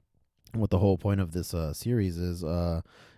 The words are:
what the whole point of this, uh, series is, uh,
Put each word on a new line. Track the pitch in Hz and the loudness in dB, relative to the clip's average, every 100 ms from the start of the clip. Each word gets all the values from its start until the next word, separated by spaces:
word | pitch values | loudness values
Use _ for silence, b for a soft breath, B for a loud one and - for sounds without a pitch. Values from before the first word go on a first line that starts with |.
| _ _ _ _ _ | _ _ _ _ _
what | 113 104 | -2 2
the | 92 | 4
whole | 101 92 | 4 4
point | 104 98 | 2 0
of | 87 | 0
this, | 85 82 | -4 -4
uh, | 85 80 | -4 -4
series | 71 113 120 95 85 | -4 -2 0 0 -2
is, | 90 87 | -4 -4
uh, | 82 87 85 82 B B B | -4 -2 0 -2 B B B